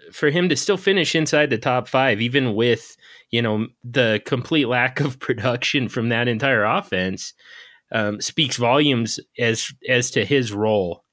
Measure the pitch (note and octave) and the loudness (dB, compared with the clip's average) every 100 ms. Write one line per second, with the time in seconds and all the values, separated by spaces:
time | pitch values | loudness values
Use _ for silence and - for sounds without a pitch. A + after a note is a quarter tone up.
0 | D2 - D3+ D#3 F3+ C3+ - F#3+ G3+ F#3+ | -20 -2 0 2 2 0 0 0 0 0
1 | D#3 E3 D#3 D3+ D3+ A2+ C3+ B2+ A#2+ C3 | 2 0 2 2 2 0 0 -2 0 2
2 | C3+ G#2 A#2 C3+ B2+ G#2 A#2+ A2+ - - | 2 2 0 0 0 2 2 2 -2 -20
3 | - - _ A#2 A#2 G#2+ A#2 - A#2+ A#2+ | -20 -20 _ -2 0 -2 -4 -8 -4 0
4 | A#2 G#2+ - C3 B2 E3 B2 B2 B2+ B2+ | 2 2 0 -4 0 0 2 0 0 0
5 | C#3+ B2 - B2+ C3 B2 - C#3+ A2+ - | -4 -4 -4 -2 -2 -2 -2 -2 -2 -2
6 | A#2 A#2 A#2+ A2+ C#3 A#2+ G#2 E3 F#3+ F#2 | -2 0 0 0 0 2 2 0 -2 -2
7 | F#2+ F#2+ - - - - - - _ A#2 | -2 -4 -12 -16 -20 -20 -20 -20 _ -2
8 | G#2 G#2 - - C#3+ - A#2+ C3+ D3+ B2 | -2 -4 -6 -2 -2 0 2 4 4 2
9 | A2+ - - - A#2+ A2+ - - - B2 | -2 -6 -10 -4 -2 0 -4 -8 -2 0
10 | B2 C3 G2+ C#3 A#2 G2+ G#2+ G#2+ F2+ E2+ | 2 0 2 0 0 -2 0 2 0 -6
11 | _ | _